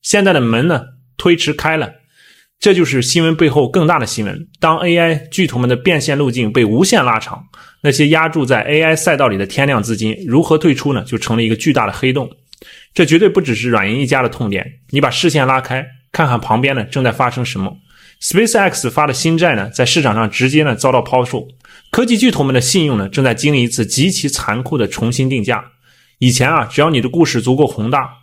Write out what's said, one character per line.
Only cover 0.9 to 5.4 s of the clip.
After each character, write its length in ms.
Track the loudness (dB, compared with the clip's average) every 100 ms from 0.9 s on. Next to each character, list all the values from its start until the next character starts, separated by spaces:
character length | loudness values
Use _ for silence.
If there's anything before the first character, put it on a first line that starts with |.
| -20 _ -2
推 180 | 0
迟 200 | 2 0
开 240 | -2 -2 -2
了， 120 | -6 -10 _ _ -20 _ _ _
这 160 | 2
就 100 | 4
是 160 | 2 0
新 220 | 0 0
闻 120 | 2
背 140 | 2 2
后 180 | 2 2
更 200 | 2 2
大 120 | 2
的 60 |
新 180 | -2 -4
闻。 260 | -6 -8 -14 _
当 180 | 0 0
A 180 | 0 2
I 160 | 2 0 -4
巨 160 | -2